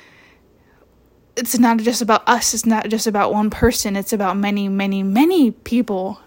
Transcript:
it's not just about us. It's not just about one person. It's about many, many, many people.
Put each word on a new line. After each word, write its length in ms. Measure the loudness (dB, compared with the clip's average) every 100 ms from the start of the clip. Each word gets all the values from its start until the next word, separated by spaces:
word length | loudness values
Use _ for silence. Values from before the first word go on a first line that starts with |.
| -20 _ _ _ _ _ _ _ _ _ _ _ _ -10
it's 220 | -4 2
not 200 | 2 2
just 240 | 0 -2
about 260 | 2 0 2
us. 260 | 0 0
It's 120 | -2 0
not 240 | 0 0
just 180 | -2 -2
about 240 | 0 0
one 180 | 0 -2
person. 460 | 2 0 0 -4 -4
It's 160 | -4
about 240 | -2 -2 -2
many, 320 | -2 -2 -2
many, 360 | -2 -2 -2
many 480 | 0 2 4 4 2
people. 680 | 0 -4 -2 0 -4 -6 -10